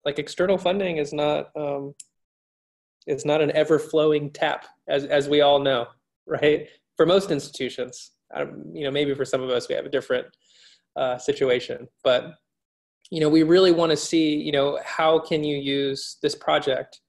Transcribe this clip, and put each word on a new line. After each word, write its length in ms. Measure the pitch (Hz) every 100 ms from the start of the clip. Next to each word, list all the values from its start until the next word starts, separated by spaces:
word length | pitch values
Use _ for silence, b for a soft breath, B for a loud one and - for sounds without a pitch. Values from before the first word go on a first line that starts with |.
Like, 140 | 143 143
external 400 | 147 - 185 185
funding 380 | 180 196 185 160
is 140 | 143
not, 380 | 151 147 151 147 151
um, 380 | 147 143 139 - - _ _ _ _ _ _ _ _ _ -
it's 180 | 135
not 160 | 147 156
an 100 | 147
ever-flowing 800 | 156 151 151 - 160 156 151 143
tap, 360 | - 156 - - _ -
as, 160 | 143
as 220 | 143 143 139
we 140 | 147
all 160 | 143 143
know, 300 | 139 127 120 _ _ _ -
right? 400 | 151 147 151 - B _
For 120 | - 160
most 240 | 190 190
institutions, 800 | 147 - - 127 - 127 - - _ _
um, 340 | 147 143 151 156
you 120 | 165
know, 80 | 139
maybe 240 | 143 143
for 100 | 139
some 160 | 127 131
of 80 | 127
us, 180 | 120 -
we 60 |
have 140 | - -
a 20 |
different, 380 | 131 - 127 - _ b b b b b
uh, 220 | - 131 123
situation, 680 | - 143 131 123 - 123 127 _
but, 320 | 131 127 170 - _ _ _ _ _ _ _
you 100 | 165
know, 100 | 151
we 120 | 160
really 300 | 156 180 190
wanna 260 | 170 165 151
see, 380 | - 165 156
you 160 | 151 151
know, 280 | 143 139 143
how 320 | - - 160 160
can 260 | 160 160
you 140 | 151 143
use 600 | 139 139 139 135 - -
this 140 | 147
project 680 | - - 151 143 127 131 -